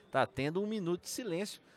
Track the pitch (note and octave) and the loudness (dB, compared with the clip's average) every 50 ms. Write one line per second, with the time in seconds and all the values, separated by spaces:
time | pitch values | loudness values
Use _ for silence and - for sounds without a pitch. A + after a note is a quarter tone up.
0 | - - - C3+ A#2+ - - - C3+ D3+ E3 F#3+ G#3 G#3 A3 G#3 F3+ E3 F3 F3 | -10 -2 2 2 2 2 2 0 0 0 0 0 0 0 0 0 0 0 0 -2
1 | - - - - B3 G3+ E3 F3 G#3 - - - - - - | -2 -6 -6 -4 -4 -2 -2 -2 -2 -4 -6 -10 -16 -20 -20